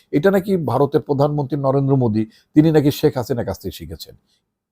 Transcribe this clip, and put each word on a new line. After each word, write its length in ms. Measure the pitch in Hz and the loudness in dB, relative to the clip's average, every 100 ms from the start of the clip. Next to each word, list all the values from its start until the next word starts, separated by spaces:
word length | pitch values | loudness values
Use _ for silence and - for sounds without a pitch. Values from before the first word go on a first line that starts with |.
| _ | _
এটা 200 | 147 190 | 0 2
নাকি 260 | 196 196 190 | 2 0 -2
ভারতের 440 | 135 123 143 151 | -2 0 0 0
প্রধানমন্ত্রী 560 | - 139 147 147 139 147 | -2 0 0 0 -4 -4
নরেন্দ্র 360 | 139 135 135 135 | -2 0 2 2
মোদী 300 | 120 107 110 | 2 0 -4
তিনি 460 | _ _ - 156 | _ _ 2 4
নাকি 200 | 156 143 | 4 2
শেখ 260 | - 151 131 | 2 0 -2
হাসিনার 280 | 117 123 98 | -6 -4 -6
কাছ 160 | 95 | -6
থেকে 100 | 95 | -10
শিখেছেন। 440 | - 82 82 - - _ _ _ _ _ | -12 -14 -16 -18 -20 _ _ _ _ _